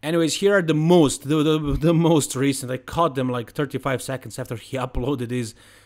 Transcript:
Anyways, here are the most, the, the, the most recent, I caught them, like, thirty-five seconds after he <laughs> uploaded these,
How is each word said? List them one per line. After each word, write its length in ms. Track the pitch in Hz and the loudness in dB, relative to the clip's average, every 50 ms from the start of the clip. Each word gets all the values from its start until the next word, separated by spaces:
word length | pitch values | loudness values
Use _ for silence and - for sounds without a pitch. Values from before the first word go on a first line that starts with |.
| - | -4
Anyways, 340 | 147 170 170 165 151 135 | 0 0 0 2 0 0
here 200 | - 196 196 202 | 0 2 2 2
are 60 | 196 180 | 2 2
the 100 | 156 160 | 2 0
most, 560 | 151 156 165 180 180 156 135 - - - 135 | 2 4 6 6 6 6 4 2 -4 -4 -2
the, 140 | 151 156 147 | 0 0 2
the, 160 | 156 156 156 | 2 0 0
the 340 | 151 143 135 127 139 165 170 | 0 -2 -2 0 2 2 4
most 420 | 160 165 160 170 151 135 - - | 4 4 4 4 4 2 0 -4
recent, 380 | - 139 139 135 135 - 123 127 | -2 0 0 0 -2 -6 -8 -10
I 60 | 127 | -10
caught 360 | - - - 147 170 165 131 | -10 -8 -2 0 0 0 0
them, 140 | 135 131 127 | -2 -4 -4
like, 240 | 123 123 117 - - | -4 -6 -6 -10 -6
thirty-five 480 | - 147 135 - 131 - 139 131 120 | -6 -6 -4 -6 -6 -4 -4 -4 -4
seconds 380 | - - 131 127 - 117 - - | -6 -8 -10 -10 -10 -12 -12 -12
after 180 | 127 - 127 | -10 -10 -10
he 200 | 110 - - - | -12 -12 -10 -8
<laughs> 20 | 127 | -6
uploaded 500 | 127 123 - 131 123 131 143 120 123 113 | -6 -4 -4 -4 -4 -2 -4 -4 -4 -6
these, 260 | 123 123 120 107 - _ - - - - _ | -4 -6 -6 -6 -10 _ -20 -20 -20 -20 _